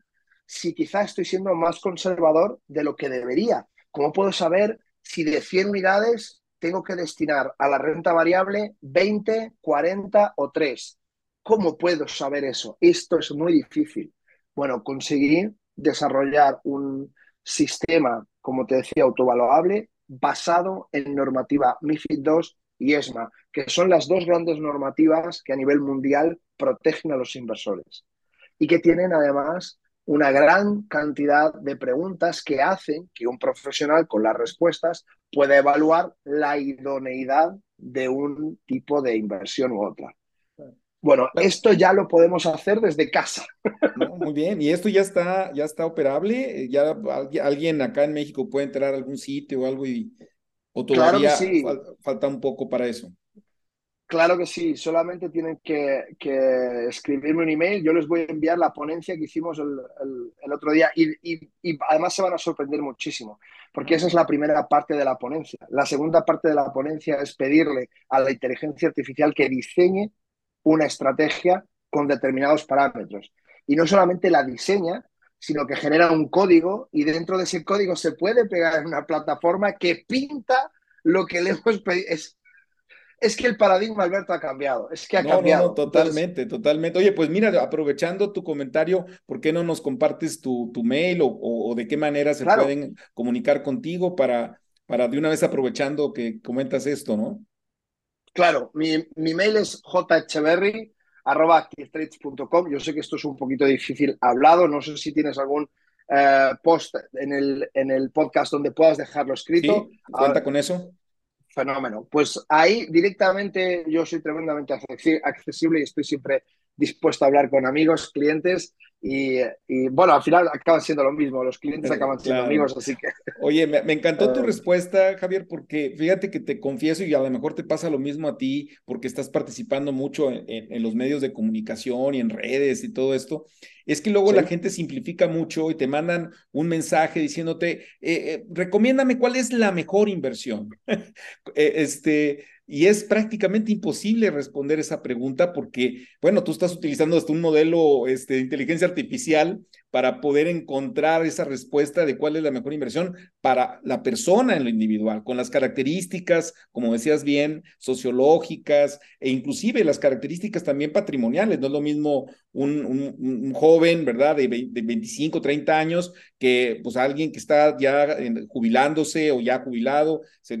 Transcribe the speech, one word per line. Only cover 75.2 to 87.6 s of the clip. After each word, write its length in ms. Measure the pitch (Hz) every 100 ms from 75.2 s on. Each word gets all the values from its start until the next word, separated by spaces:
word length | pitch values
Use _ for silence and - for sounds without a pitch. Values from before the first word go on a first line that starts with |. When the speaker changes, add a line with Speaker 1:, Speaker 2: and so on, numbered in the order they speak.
| _ _
Speaker 1:
sino 260 | - 147 143
que 120 | 135
genera 340 | 147 160 170
un 180 | 160 143
código 600 | 175 196 170 170 214 262
y 140 | 151 151
dentro 320 | 160 170 185
de 80 | 175
ese 180 | 175
código 320 | 151 202 190 170
se 160 | 160
puede 340 | 156 190 240 220
pegar 340 | 180 165 156
en 60 | 156
una 180 | 147 147
plataforma 680 | 151 151 147 170 190 202
que 300 | 196 175 165 -
pinta 600 | 254 277 294 - 254 285 - _ _
lo 220 | 160 190 175
que 160 | 175
le 100 | 180
hemos 300 | 175 226 202
pedido. 240 | 196 180 392
Es, 280 | 160 - _ _ _ _ _ _ - _ _
es 160 | 214 -
que 120 | 247
el 100 | -
paradigma, 460 | 202 185 220 208
Alberto, 300 | 180 196 185
ha 60 | 170
cambiado. 500 | 147 135 139 120 101
Es 160 | - -
que 100 | 190
ha 80 | 147
Speaker 2:
No, 160 | 180
no, 100 | 175
Speaker 1:
cambiado. 180 | 156 175
Speaker 2:
no, 20 | 151
totalmente, 720 | 143 160 160 156 175 156 113
Speaker 1:
Entonces 0 |
Speaker 2:
totalmente. 500 | 120 143 156 165 175
Oye, 140 | 196
pues 180 | 165 156
mira, 200 | 180 220 175